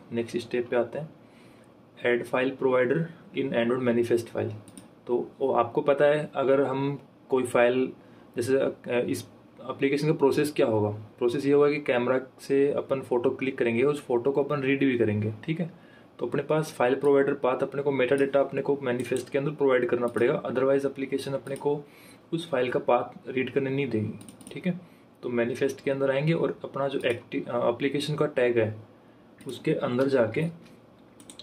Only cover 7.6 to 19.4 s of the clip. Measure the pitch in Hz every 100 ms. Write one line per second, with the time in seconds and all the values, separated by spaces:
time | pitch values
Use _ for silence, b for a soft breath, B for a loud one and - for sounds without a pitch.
7.6 | 120 127 131 - B B B 123 117 135
8.6 | 131 - - 120 - 139 - - - -
9.6 | - - 139 143 151 151 139 120 147 -
10.6 | 131 107 104 107 - - 120 139 135 143
11.6 | 147 151 143 123 123 131 135 - - 139
12.6 | 143 127 131 135 - 123 131 - 135 131
13.6 | 120 117 139 143 - 120 127 143 143 147
14.6 | 131 135 139 120 107 107 107 110 - 160
15.6 | 165 B B B B - 120 143 139 156
16.6 | 151 - 123 135 143 139 139 139 123 127
17.6 | 135 139 143 135 123 139 139 139 135 135
18.6 | 135 139 131 123 123 131 120 139